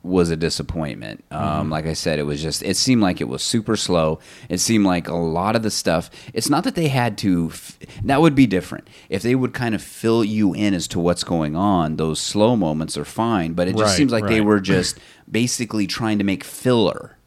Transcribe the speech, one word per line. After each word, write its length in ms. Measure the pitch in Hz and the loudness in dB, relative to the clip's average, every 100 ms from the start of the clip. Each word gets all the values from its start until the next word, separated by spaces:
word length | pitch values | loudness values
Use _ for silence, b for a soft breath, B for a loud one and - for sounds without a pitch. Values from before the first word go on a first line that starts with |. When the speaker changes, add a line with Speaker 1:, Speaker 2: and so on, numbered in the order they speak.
Speaker 1:
was 260 | 90 92 85 | 2 2 2
a 60 | 80 | 0
disappointment. 840 | 82 - 71 85 76 52 55 - _ | -2 -4 -6 -6 -6 -8 -12 -14 _
Um, 120 | 78 | -6
Speaker 2:
Mm-hmm. 280 | 76 76 76 | -4 -2 -2
Speaker 1:
like 160 | 78 80 | -4 -4
I 60 | |
said, 260 | 78 85 76 | -4 -2 -2
it 60 | |
was 180 | 73 73 | -2 -4
just, 220 | 80 71 | -4 -4
it 120 | - - | -4 -2
seemed 260 | - 123 | 2 4
like 180 | 98 87 | 2 0
it 80 | 64 | -4
was 120 | 69 | -4
super 360 | - 120 110 107 | -2 -2 0 -2
slow. 420 | - 87 80 80 B B B | 2 2 2 -2 B B B
It 100 | 87 | -4
seemed 260 | - 113 | 2 4
like 220 | 98 87 - | 4 2 -2
a 80 | |
lot 400 | 85 82 82 98 | -2 -2 0 0
of 80 | 113 | 0
the 80 | 110 | -2
stuff, 400 | - 92 82 - B B | -2 0 0 -2 B B
it's 160 | - 120 | -6 0
not 140 | 151 | 0
that 100 | 254 | 0
they 140 | 175 156 | -2 0
had 280 | 131 120 104 | 0 -2 0
to, 320 | 101 87 82 | 0 0 0
f-, 260 | - - - - B | -6 -18 -20 -20 B
that 180 | 104 139 | 0 4
would 140 | 160 | 6
be 100 | 135 127 | 6 4
different. 420 | 92 - - - B B | 4 -4 -14 -14 B B
If 140 | 98 | -4
they 140 | 113 131 | 0 0
would 180 | 127 | 0
kind 220 | - 117 104 | -2 -4 -4
of 40 | |
fill 440 | - - 113 117 | -8 -4 0 2
you 300 | 107 107 104 | 2 2 2
in 200 | 87 104 | 2 0
as 140 | 92 85 | 0 -2
to 100 | 92 | 0
what's 240 | 85 87 | 0 0
going 320 | - 85 76 | -2 -2 -2
on, 440 | 78 104 92 78 78 | 0 2 2 2 0
those 200 | 80 78 | -2 -2
slow 380 | - 104 110 120 | -4 2 4 4
moments 420 | 82 78 82 73 | 0 -2 -4 -6
are 60 | |
fine, 480 | 73 - 113 110 82 | -6 -4 0 0 0
but 160 | 85 87 | 0 0
it 40 | 110 | 2
just 60 | 107 | 2
Speaker 2:
Right, 40 | 92 | 4
Speaker 1:
seems 140 | 139 | 2
like 160 | 117 104 | 2 2
they 140 | 110 | 2
Speaker 2:
right. 60 | 104 | 4
Speaker 1:
were 100 | 104 | 2
just 400 | 95 92 87 - B B - | 4 0 0 -6 B B -4
basically 560 | 110 123 - 113 110 95 | -2 0 -2 -4 -2 -2
trying 320 | - 113 107 | -2 -2 0
to 60 | |
make 180 | 98 95 | 0 -2
filler 720 | - - 127 120 90 - - - | -6 -2 2 4 4 0 -12 -20